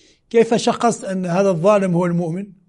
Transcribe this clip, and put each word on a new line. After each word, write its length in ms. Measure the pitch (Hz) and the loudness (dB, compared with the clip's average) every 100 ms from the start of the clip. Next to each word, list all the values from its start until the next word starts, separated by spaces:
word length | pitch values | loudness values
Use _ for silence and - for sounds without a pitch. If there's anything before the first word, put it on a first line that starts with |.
| _ _ _ | _ _ _
كيف 240 | 226 226 | 0 2
شخصت 500 | 220 240 - 233 - | 2 0 0 -2 -2
أن 220 | 190 190 180 | -6 -6 -2
هذا 240 | 180 196 | 0 0
الظالم 440 | 170 196 208 190 | 2 2 2 2
هو 120 | 170 180 | 0 0
المؤمن؟ 420 | 170 170 180 202 - | -2 -4 -6 -10 -18